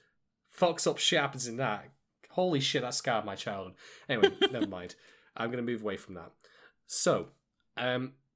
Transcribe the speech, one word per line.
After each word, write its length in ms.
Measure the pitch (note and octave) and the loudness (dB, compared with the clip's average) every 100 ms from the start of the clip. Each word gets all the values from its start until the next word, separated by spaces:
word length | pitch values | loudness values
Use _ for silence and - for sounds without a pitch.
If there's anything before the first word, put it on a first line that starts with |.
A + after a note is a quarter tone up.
| _ _ _ _ _ - | _ _ _ _ _ 2
Fucks 280 | F3 E3 E3 | 2 4 0
up 100 | C#3+ | 2
shit 220 | - D#3+ | 4 4
happens 260 | C#3+ C3+ A#2+ | 2 -2 -6
in 100 | A#2 | -2
that. 340 | B2+ G2+ - _ _ _ - | -2 -2 -6 _ _ _ -6
Holy 280 | - F#3 C#3+ | 0 2 4
shit, 220 | C3+ C#3 | 2 0
that 140 | B2 - | 0 -2
scarred 300 | C3 A2+ G2+ | 2 0 0
my 100 | F#2+ | -6
childhood. 400 | A#2 G2 F#2 - - - - | -6 -6 -8 -12 -20 -12 -2
Anyway, 220 | A#2+ - - | 4 4 4
<laughs> 100 | F#4+ | 0
never 140 | A#2+ G#2 | 0 -4
mind. 300 | F2+ F2+ - - - _ - | -6 -10 -14 -20 -20 _ -6
I'm 140 | A#2 | -4
gonna 100 | B2 | -2
move 220 | A#2+ A2+ | -2 -2
away 140 | G#2+ F#2+ | -2 -6
from 180 | - F2+ | -8 -14
that. 160 | D#2+ _ - - - _ - | -16 _ -20 -20 -20 _ -6
So, 400 | - F3+ A2 E2 _ _ _ _ - | 0 2 2 -2 _ _ _ _ -4
um, 360 | B2 B2+ C3 - _ | 0 0 -4 -10 _